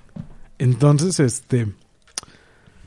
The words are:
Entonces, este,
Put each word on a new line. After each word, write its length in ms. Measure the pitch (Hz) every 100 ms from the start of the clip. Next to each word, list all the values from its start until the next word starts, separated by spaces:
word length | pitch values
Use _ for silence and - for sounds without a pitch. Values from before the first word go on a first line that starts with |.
| - - - - - -
Entonces, 600 | 127 117 147 147 180 170
este, 480 | 131 - - 127 107 - _ _ _ - - - _ _ _ -